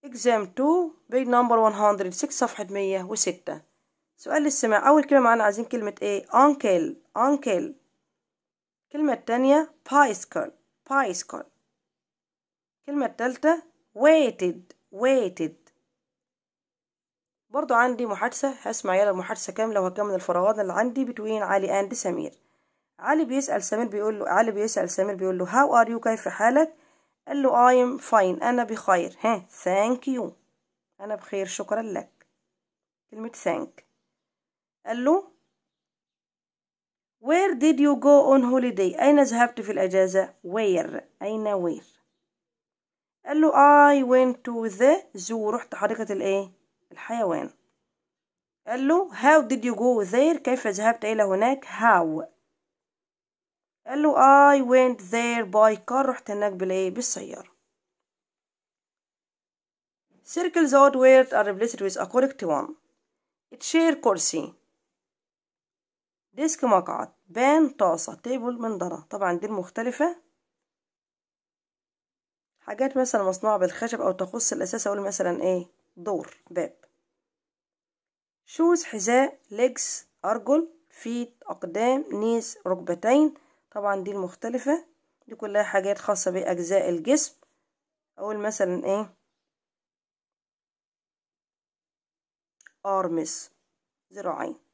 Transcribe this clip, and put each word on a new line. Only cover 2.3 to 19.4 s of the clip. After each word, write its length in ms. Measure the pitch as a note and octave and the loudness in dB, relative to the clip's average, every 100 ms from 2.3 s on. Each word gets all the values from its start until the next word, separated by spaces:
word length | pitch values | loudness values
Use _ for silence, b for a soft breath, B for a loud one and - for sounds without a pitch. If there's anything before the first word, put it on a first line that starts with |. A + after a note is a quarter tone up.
صفحة 380 | - A#3+ - F#3+ | -4 -4 -4 -10
مية 340 | G3+ G3 F#3+ | -6 -4 -4
وستة. 580 | F#3 G#3+ - F3+ - D3+ _ _ _ _ _ _ | -6 -4 -4 -4 -10 -14 _ _ _ _ _ _
سؤال 280 | - D4+ | -4 0
للسماع، 460 | D4 - A#3 G#3 B3+ | 0 -2 0 2 6
أول 140 | D4+ | 6
كلمة 180 | C#4+ C#4 | 6 4
معانا 220 | B3 A3+ | 4 4
عايزين 220 | G#3+ G#3 A3+ | 2 -2 -6
كلمة 300 | A#3+ G#3 G3+ | -6 -6 -6
ايه؟ 240 | G#3 G3+ - | -4 -4 0
uncle، 720 | A3 C#4+ C#4 A#3 F#3 E3 - _ - | 4 4 4 0 0 0 -8 _ -2
uncle. 540 | B3+ C#4+ C#4+ F#3 D#3 - _ _ _ _ _ _ _ _ _ _ _ | 0 0 -2 -4 -4 -12 _ _ _ _ _ _ _ _ _ _ _
الكلمة 260 | C#4+ D4+ | -4 -2
التانية 600 | A#3+ - A#3 C4 C#4+ D#4 _ - | -2 -2 0 4 4 2 _ -2
bicycle، 600 | C#4 C#4 G#3 - F3 C3 _ _ _ _ | 2 4 2 -8 -8 -8 _ _ _ _
bicycle. 540 | C4+ B3 F3+ - - - _ _ _ _ _ _ _ _ _ _ _ _ _ | -2 -2 -4 -10 -14 -16 _ _ _ _ _ _ _ _ _ _ _ _ _
الكلمة 260 | - C#4+ B3 | -8 -4 -4
التالتة 580 | - A#3+ B3 D4+ E4 - _ _ G#3 | -4 -8 -2 0 0 -4 _ _ 0
waited، 760 | C#4 D#4+ C4+ - F3+ E3+ F3+ - _ F#3+ | 4 4 2 -2 -4 -4 -14 -20 _ -4
waited. 760 | B3 C4+ G3+ F#3 D#3+ - _ _ _ _ _ _ _ _ _ _ _ _ _ _ _ _ _ _ _ | 0 2 0 -4 -8 -8 _ _ _ _ _ _ _ _ _ _ _ _ _ _ _ _ _ _ _
برضو 240 | B3 D4+ | -6 0
عندي 320 | A#3+ B3 A#3+ B3 | 2 2 0 -6
محادثة، 440 | F#3+ A3 - C#4 | -4 -6 -4 -6
هسمع 460 | C4 - A3+ G3+ F#3 | -6 -8 -8 -2 0
يلا 140 | G#3 | 2
المحادثة 440 | F#3 F#3 A3 | 0 -4 -8